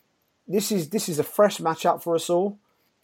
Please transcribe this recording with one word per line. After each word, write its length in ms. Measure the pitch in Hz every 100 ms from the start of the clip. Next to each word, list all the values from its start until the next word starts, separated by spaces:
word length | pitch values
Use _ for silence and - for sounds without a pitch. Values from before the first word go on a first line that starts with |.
| _ _ _ _ -
this 240 | 196 208
is, 160 | 202 147
this 200 | 220 190
is 100 | 151
a 60 |
fresh 340 | 143 - 208 -
matchup 440 | 165 160 180 160
for 120 | 170
us 160 | 165 -
all. 280 | 175 202 202 _ _ _ _